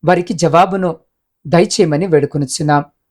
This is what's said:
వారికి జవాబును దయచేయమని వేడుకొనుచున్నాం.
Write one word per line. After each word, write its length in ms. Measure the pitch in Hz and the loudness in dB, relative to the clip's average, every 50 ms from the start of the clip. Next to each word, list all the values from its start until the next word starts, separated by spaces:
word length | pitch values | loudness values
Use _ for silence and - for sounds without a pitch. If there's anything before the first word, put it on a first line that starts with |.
| - | 0
వారికి 300 | 156 180 175 175 - 208 | 0 0 0 0 -4 -4
జవాబును 560 | 147 170 160 143 170 185 185 190 190 185 175 160 - _ _ _ _ _ _ _ _ - | -2 0 2 4 4 2 2 0 -2 -4 -4 -6 -8 _ _ _ _ _ _ _ _ -8
దయచేయమని 600 | 139 147 175 202 208 - - 196 160 151 147 190 | -2 0 0 2 2 0 0 0 0 0 -2 -2
వేడుకొనుచున్నాం. 760 | 190 160 147 139 135 - 147 143 127 - - 156 147 147 143 147 - _ _ _ _ | 0 0 0 0 0 -4 -4 -6 -6 -6 -4 -2 0 0 0 -2 -4 _ _ _ _